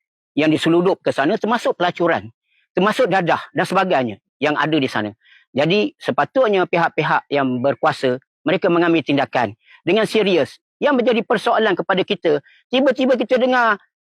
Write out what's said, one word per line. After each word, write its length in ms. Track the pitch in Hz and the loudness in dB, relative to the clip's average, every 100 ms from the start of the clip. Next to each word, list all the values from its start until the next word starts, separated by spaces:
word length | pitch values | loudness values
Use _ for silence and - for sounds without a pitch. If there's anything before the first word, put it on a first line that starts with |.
| _ _ _ | _ _ _
yang 160 | - 156 | -2 0
diseludup 560 | 156 - 170 180 170 | 2 2 2 2 0
ke 80 | - | -2
sana, 240 | 131 139 214 | -2 -2 -2
termasuk 400 | 214 233 - - | -2 -2 -2 -2
pelacuran, 560 | 175 - 170 131 107 - _ _ _ | -4 -2 -2 -2 -6 -16 _ _ _
termasuk 400 | - 196 208 247 | 0 0 2 0
dadah 320 | 190 165 160 - | 2 2 0 -2
dan 120 | - 185 | -4 -2
sebagainya 480 | 185 190 156 123 101 _ _ | 0 0 0 -2 -6 _ _
yang 160 | 143 151 | -2 0
ada 160 | 147 | 0
di 160 | 156 131 | 0 0
sana. 240 | - 104 101 _ - _ | -4 -6 -10 _ -20 _
Jadi, 400 | 120 151 202 208 - | -2 0 0 0 -4
sepatutnya 640 | - 123 143 262 247 196 | -4 -2 -2 0 2 2
pihak-pihak 640 | 175 175 165 - 151 156 - | 0 0 0 -2 -2 -2 -2
yang 320 | 143 135 123 | -2 -2 -2
berkuasa, 560 | 131 139 156 143 131 127 - _ 151 | -2 0 -2 0 -2 -4 -8 _ -4
mereka 240 | 185 196 | -2 2
mengambil 320 | 170 170 165 | 2 2 0
tindakan 480 | - - 131 139 113 104 _ - | 0 -2 0 -2 -2 -6 _ -10
dengan 240 | - 208 214 | -2 0 0
serius. 480 | 226 202 175 131 - _ _ | 0 2 0 -2 -6 _ _
Yang 240 | 277 269 | 0 0
menjadi 160 | 233 233 | 2 0
persoalan 560 | 202 220 - 254 220 180 | 0 -2 0 0 0 0
kepada 260 | 175 190 | -2 -2
kita, 300 | 185 202 170 147 - _ _ | -2 -2 0 -2 -4 _ _
tiba-tiba 480 | 247 277 - 254 254 | 0 0 0 0 0
kita 160 | 247 254 | 0 0
dengar 400 | 254 254 233 202 - _ | 2 2 2 -2 -6 _